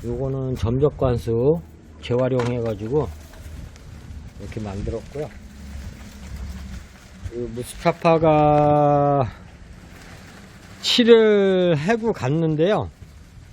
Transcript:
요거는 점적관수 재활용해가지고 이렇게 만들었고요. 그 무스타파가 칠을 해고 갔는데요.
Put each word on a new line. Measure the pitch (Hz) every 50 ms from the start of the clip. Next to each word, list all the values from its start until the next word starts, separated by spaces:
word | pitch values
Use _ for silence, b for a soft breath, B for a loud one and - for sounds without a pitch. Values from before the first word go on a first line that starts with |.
| -
요거는 | 117 120 123 135 135 135 135 131 131 127
점적관수 | 120 - 110 120 131 143 143 - - 139 131 123 117 - 120 113 117 123 143 160 170 165 - - - - - - -
재활용해가지고 | - - 120 123 127 127 131 127 120 120 123 120 117 113 110 98 104 110 131 156 139 - - - - - - - - - - - - - - - - - - - - - - - - - - -
이렇게 | 101 98 - 110
만들었고요. | 110 104 95 101 98 - 113 113 - - - 139 151 117 - - - - - - - - - - - - - - - - - - - - - - - - - - - - - - - - - - - - - - - -
그 | 117 120 123 117 113
무스타파가 | 120 123 - - - - 170 160 - - 170 165 160 160 160 151 151 151 147 147 147 147 147 147 147 147 143 147 143 143 143 143 139 131 104 B B B B - - - - - - - - - - - - - - - - - - - - - - - - - -
칠을 | - - - - 240 220 233 226 220 214 208 202 196 190 190 185 180 175 165 139
해고 | 147 180 233 226 220 233
갔는데요. | 202 - 120 127 143 160 165 160 156 147 160 190 214 175 113 85 - - - - - - - - - - - -